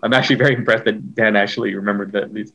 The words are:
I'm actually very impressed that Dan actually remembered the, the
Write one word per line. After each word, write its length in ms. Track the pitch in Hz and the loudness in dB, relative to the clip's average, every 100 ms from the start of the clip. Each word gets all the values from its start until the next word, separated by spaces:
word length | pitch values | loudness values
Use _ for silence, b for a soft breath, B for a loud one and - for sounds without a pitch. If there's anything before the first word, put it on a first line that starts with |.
I'm 120 | 110 | 0
actually 220 | 131 - 123 | 2 2 2
very 180 | 139 | 2
impressed 300 | 117 104 113 113 | 2 2 2 0
that 280 | 107 - | -2 -4
Dan 220 | - 110 104 | 0 2 2
actually 380 | 101 - 110 | 0 -2 -4
remembered 380 | 98 101 101 98 | -2 -2 -2 -2
the, 140 | 101 101 | -4 -4
the 240 | 107 107 | -8 -10